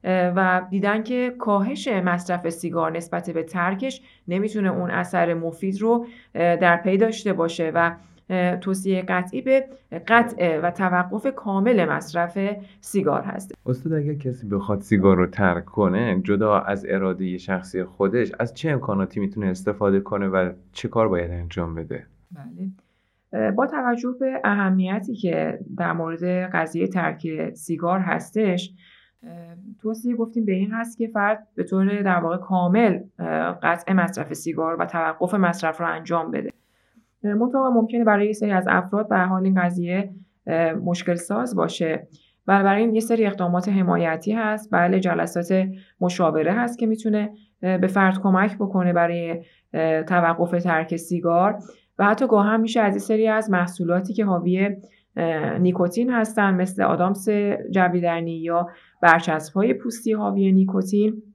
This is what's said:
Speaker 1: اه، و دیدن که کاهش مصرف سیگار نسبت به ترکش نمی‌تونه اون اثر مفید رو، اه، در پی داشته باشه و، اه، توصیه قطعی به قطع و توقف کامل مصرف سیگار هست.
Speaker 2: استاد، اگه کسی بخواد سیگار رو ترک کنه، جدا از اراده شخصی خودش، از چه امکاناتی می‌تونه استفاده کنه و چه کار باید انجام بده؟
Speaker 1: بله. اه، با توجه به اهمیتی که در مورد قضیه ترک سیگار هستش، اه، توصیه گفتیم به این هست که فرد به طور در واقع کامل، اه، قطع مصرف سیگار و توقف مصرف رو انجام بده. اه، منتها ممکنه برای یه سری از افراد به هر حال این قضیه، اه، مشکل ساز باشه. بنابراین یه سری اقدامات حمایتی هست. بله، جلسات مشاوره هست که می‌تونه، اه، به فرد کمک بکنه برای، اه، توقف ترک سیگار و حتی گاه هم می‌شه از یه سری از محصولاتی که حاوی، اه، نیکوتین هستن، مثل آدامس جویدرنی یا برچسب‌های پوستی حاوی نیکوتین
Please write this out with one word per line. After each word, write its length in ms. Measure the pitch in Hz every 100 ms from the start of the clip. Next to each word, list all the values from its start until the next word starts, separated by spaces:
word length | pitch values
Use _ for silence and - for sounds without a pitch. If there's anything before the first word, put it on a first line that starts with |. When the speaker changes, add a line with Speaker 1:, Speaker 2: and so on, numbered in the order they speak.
Speaker 1:
اه، 300 | 208 185 180 180
و 260 | 185 185 185
دیدن 340 | 196 202 220
که 320 | 220 247 247 247
کاهش 480 | 233 202 208 294 277
مصرف 640 | 202 185 175 180 175 170
سیگار 420 | 170 175 165 160
نسبت 380 | 165 165 175 175
به 140 | 165
ترکش 580 | 165 180 175 196 262 262 - _ -
نمی‌تونه 420 | 180 214 214 190
اون 220 | 185 175
اثر 420 | - 180 180 170
مفید 480 | 165 165 160 190 196
رو، 240 | 220 240 233 - _ -
اه، 200 | 175 170
در 220 | 175 170
پی 200 | 185 196
داشته 360 | 190 185 208
باشه 380 | 175 165 165 160 165
و، 160 | 170 170 - - _
اه، 280 | 185 180 180
توصیه 440 | 190 190 190 185
قطعی 400 | 185 180 185 254
به 240 | 254 269 262 - _ 165 -
قطع 520 | 233 233 - 175 156
و 120 | 170
توقف 560 | 175 185 180 180 202 - -
کامل 540 | 214 196 214 226 160
مصرف 480 | 147 - 175 175 196 196 208 - -
سیگار 400 | - 202 151 -
هست. 340 | 196 - - - -
Speaker 2:
استاد، 280 | 127 160
اگه 220 | 156 143 147
کسی 320 | 127 123 104
بخواد 340 | 98 98 101
سیگار 360 | - 104 95 92
رو 100 | 87
ترک 380 | - 95 87 87
کنه، 560 | - 101 95 117 95
جدا 360 | 92 101 107 104
از 260 | - 101 98
اراده 480 | 95 98 92 95 90
شخصی 460 | - 92 92 92
خودش، 480 | 92 - 98 117 104 -
از 140 | 120
چه 180 | - 160
امکاناتی 480 | 139 127 98 95 -
می‌تونه 280 | 98 107 98
استفاده 520 | 92 - 98 101 98
کنه 280 | 98 101 98
و 240 | 95 90 90 -
چه 160 | - 107
کار 200 | 117 110
باید 240 | 90 85
انجام 440 | 87 87 92 85 82
بده؟ 300 | 80 - - _ _
Speaker 1:
بله. 380 | 175 135 175 190 190 _ _ _ _ _
اه، 180 | 190 214
با 160 | 202 277
توجه 480 | 302 247 240 247 247
به 220 | 262 262
اهمیتی 720 | 202 202 196 190 185 196 190 226
که 440 | 185 165 156 - - -
در 160 | 170
مورد 300 | 165 165 165 175 180 180 170
قضیه 320 | 160 165 190
ترک 680 | 185 160 160 165 156 160
سیگار 460 | - - 165 170 190
هستش، 760 | 180 165 - 214 208 180 185 - _ _ _ _
اه، 60 | - 170 170 170 196 208
توصیه 340 | 214 220 240 233
گفتیم 300 | 226 240 208
به 60 |
این 200 | 185 202
هست 260 | 226 233 -
که 100 | 226
فرد 400 | 220 202 214 214 -
به 80 |
طور 380 | 180 190 190 202
در 180 | 196 175
واقع 180 | 165 180
کامل، 600 | 185 185 180 202 226 180 196 -
اه، 400 | 170 156 170 180
قطع 300 | 160 170 -
مصرف 400 | 190 170 - 147
سیگار 420 | 156 165 156 160 170
و 100 | 170
توقف 480 | 170 165 160 180
مصرف 480 | 202 180 175 165 160
رو 60 | 170
انجام 440 | 160 165 170 165
بده. 180 | 165 - - _ _ _ _ _ _
اه، 100 | 208
منتها 360 | 208 247 269 262
ممکنه 340 | 233 226 240
برای 240 | 220 202 208
یه 60 |
سری 180 | 214 214
از 140 | 190 185
افراد 400 | 185 185 202 214
به 60 | 202
هر 100 | 185
حال 180 | 190
این 180 | 190 190
قضیه، 480 | 175 180 175 185 196 - - _ -
اه، 260 | 165 165
مشکل 420 | 160 180 175 - 175
ساز 400 | - 214 247 190
باشه. 520 | 170 - 160 156 - - _ _ -
بنابراین 500 | 196 196 202 226 220
یه 60 |
سری 240 | 220 226 208
اقدامات 440 | 196 175 175 180
حمایتی 600 | 196 180 175 165 160 208
هست. 380 | 220 214 214 214
بله، 280 | 196 175 190
جلسات 680 | 190 165 170 175 175 190 190 190 - _
مشاوره 520 | 180 180 170 156 156
هست 260 | 214 240 240
که 60 | 226
می‌تونه، 440 | 220 220 214 208 - _ _
اه، 140 | 180 185
به 100 | 190
فرد 340 | 196 190 190
کمک 340 | 196 185 208 190
بکنه 380 | 196 190 180
برای، 500 | 170 170 170 170 170 170 _ _
اه، 300 | 156 160 160
توقف 600 | 156 180 170 165 175 175
ترک 320 | 175 160 165 170
سیگار 640 | 165 175 170 170 190 214 - - _ -
و 60 | 202
حتی 220 | 214 262
گاه 180 | 220 208
هم 140 | 220
می‌شه 220 | 226 233
از 120 | 208
یه 60 | 196
سری 280 | 196 214 220
از 220 | 220 220
محصولاتی 640 | 185 175 - 170 180 185
که 120 | 220 202
حاوی، 440 | 175 170 185 202 196 - _ _ -
اه، 400 | 165 156 151 76
نیکوتین 520 | 180 180 180 196 247
هستن، 440 | 240 220 220 202
مثل 300 | 185 185 190
آدامس 460 | 185 165 180 196 - 208 202 208 -
جویدرنی 680 | 190 180 175 175 170 165 165
یا 300 | 165 170 175 - _ _
برچسب‌های 720 | 175 165 170 156 156 190 226
پوستی 400 | 254 240 220 226
حاوی 380 | 214 208 196 196
نیکوتین 720 | 190 190 190 190 202 214 220 -